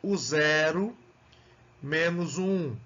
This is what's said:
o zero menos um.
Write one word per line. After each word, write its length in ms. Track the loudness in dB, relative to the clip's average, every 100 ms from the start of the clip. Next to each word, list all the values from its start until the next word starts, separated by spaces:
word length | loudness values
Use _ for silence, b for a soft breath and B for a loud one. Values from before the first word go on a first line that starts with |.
o 140 | -2 -2
zero 760 | 0 2 4 4 2 2 -4 -6 -20 _ b b b b -20 -14
menos 540 | -4 0 0 0 -4 -2
um. 400 | 0 0 -2 -8